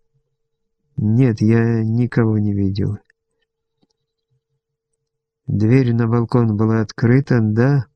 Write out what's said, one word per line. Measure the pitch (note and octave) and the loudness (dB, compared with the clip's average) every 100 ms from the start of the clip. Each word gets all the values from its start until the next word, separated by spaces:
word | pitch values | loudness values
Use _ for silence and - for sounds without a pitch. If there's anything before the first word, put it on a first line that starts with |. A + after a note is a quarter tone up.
| _ _ _ _ _ _ _ _ _ - | _ _ _ _ _ _ _ _ _ -6
"Нет, | G#2+ A2+ C3 G#2+ | 0 2 2 2
я | G#2+ A#2 A2+ A#2 | 2 2 0 -2
никого | A2 A2+ A#2+ - A2+ G#2+ | -2 -2 -2 0 0 0
не | G#2 G2+ | -2 -2
видела". | G2 G2 G2 G#2 _ _ _ _ _ _ _ _ _ _ _ _ _ C3 _ C3+ _ _ _ _ _ _ _ _ - | -2 -2 -4 -6 _ _ _ _ _ _ _ _ _ _ _ _ _ _ _ _ _ _ _ _ _ _ _ _ -6
"Дверь | G2+ G#2+ C3 B2 A#2 | -2 2 2 2 0
на | A#2 | 0
балкон | A#2+ A#2 B2 A#2 G#2 | -2 0 0 0 0
была | A2 A2+ | 0 0
открыта?" | G#2+ - A#2 B2+ C#3 B2 | -4 -2 2 2 2 0
"Да, | A2 G#2+ B2+ C#3+ A2+ | 0 2 2 0 -4